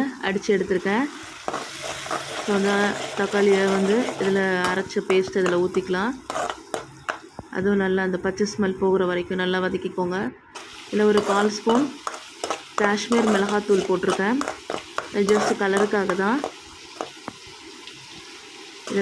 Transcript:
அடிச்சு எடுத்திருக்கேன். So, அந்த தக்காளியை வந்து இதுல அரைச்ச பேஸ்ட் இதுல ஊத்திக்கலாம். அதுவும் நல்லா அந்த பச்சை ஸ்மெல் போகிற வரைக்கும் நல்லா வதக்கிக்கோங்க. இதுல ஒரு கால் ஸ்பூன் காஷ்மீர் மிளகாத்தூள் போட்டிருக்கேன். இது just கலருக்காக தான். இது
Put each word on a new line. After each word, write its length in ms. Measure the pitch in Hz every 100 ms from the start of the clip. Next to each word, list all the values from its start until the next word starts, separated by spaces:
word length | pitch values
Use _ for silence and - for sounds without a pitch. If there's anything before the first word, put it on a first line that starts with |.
| 269 - 196
அடிச்சு 220 | 196 - 196
எடுத்திருக்கேன். 500 | 190 180 196 214 294 - - - - - - - - - - - - - -
So, 60 | 202
அந்த 120 | 196 202 202 - - -
தக்காளியை 440 | 196 202 202 190 196 196
வந்து 200 | 196 220 254 -
இதுல 180 | 196 196 190 185 180
அரைச்ச 320 | 185 185 208 -
பேஸ்ட் 260 | 190 190 202
இதுல 160 | 185 175 180
ஊத்திக்கலாம். 500 | 190 180 185 220 269 - - - - - - - - - - - - - -
அதுவும் 260 | 190 202 190
நல்லா 220 | 190 190
அந்த 100 | 180 190
பச்சை 220 | 190 208 214
ஸ்மெல் 260 | 190 190 190
போகிற 200 | 190 180
வரைக்கும் 320 | 175 175 185
நல்லா 160 | 185 185 185
வதக்கிக்கோங்க. 520 | 185 185 185 175 185 233 - - - - - -
இதுல 180 | 202 214
ஒரு 100 | 208 202
கால் 220 | 202 208 208
ஸ்பூன் 300 | 226 240 294 - - - - - - - - -
காஷ்மீர் 500 | 208 208 220 233 220
மிளகாத்தூள் 520 | 202 202 208 208 196 180
போட்டிருக்கேன். 500 | 180 185 - 196 269 - - - - - - - 208
இது 40 | 202
just 220 | 208 - 220
கலருக்காக 540 | 196 196 208 214 185 185
தான். 200 | 196 277 - - - - - - - - - - - 427 - - - - - - - - - - - - -
இது 120 | 202